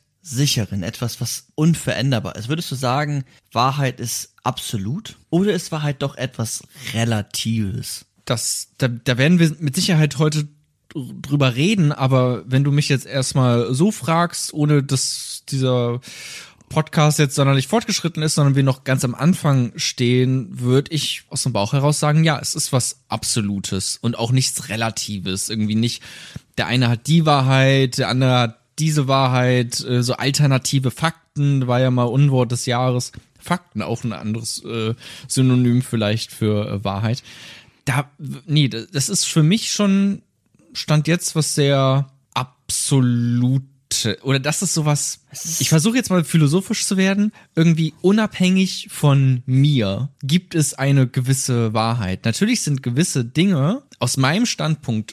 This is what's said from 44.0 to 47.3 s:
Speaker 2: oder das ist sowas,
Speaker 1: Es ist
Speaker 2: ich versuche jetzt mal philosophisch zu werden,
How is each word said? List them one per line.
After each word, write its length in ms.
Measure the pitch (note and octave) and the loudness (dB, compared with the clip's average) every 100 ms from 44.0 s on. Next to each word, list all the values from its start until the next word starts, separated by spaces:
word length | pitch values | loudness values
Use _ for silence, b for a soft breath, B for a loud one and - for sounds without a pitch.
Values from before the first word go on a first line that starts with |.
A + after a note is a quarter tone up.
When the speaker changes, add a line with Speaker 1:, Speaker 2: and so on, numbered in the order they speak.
| A2 - | -2 -4
Speaker 2:
oder 160 | C3+ C3+ | -2 -2
das 240 | C#3+ - | -2 -2
ist 100 | F3+ | -2
sowas, 460 | E3 D3 D3 - - _ | 0 0 0 -2 -8 _
Speaker 1:
Es 140 | - | -14
ist 160 | E3 - | -8 -4
Speaker 2:
ich 80 | C3 | 2
versuche 280 | D#3+ G3 B3 | 2 4 0
jetzt 120 | - | 2
mal 140 | F3+ | 0
philosophisch 640 | D#3 E3 C#3+ F3+ - G#3 - | 2 2 4 2 0 -4 0
zu 100 | F#3+ | 0
werden, 360 | F#3+ G3 G#3 | 2 2 0